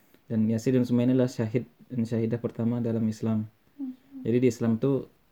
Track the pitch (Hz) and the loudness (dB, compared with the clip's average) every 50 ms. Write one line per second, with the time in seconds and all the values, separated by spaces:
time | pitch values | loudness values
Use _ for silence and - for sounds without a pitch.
0 | _ _ _ _ _ - 117 110 110 110 113 113 - 135 127 127 123 123 123 120 | _ _ _ _ _ -4 -2 0 2 2 0 0 2 2 2 4 4 2 2 2
1 | 120 127 127 131 123 127 - - 117 107 - 123 117 - _ - - - 127 117 | 4 4 4 4 2 2 0 -2 -2 -2 -2 -4 -4 -6 _ -20 -18 -8 -6 -4
2 | 113 113 120 113 117 110 117 117 - 110 - - 113 117 120 120 117 117 113 113 | -4 -2 -2 -2 0 -2 -2 -4 -4 -6 -4 -2 -2 -2 -2 -2 -2 -2 -2 0
3 | 110 110 107 - - 113 113 110 110 110 - _ _ _ _ - 277 254 254 - | 0 -2 -2 -2 -2 -2 0 -2 -2 -6 -10 _ _ _ _ -12 -10 -10 -12 -14
4 | _ _ - 269 254 113 117 123 127 123 110 - 117 117 113 110 - 139 139 127 | _ _ -14 -6 -2 0 2 4 4 2 2 2 0 0 0 0 0 0 0 -2
5 | 123 - _ _ _ _ | -4 -8 _ _ _ _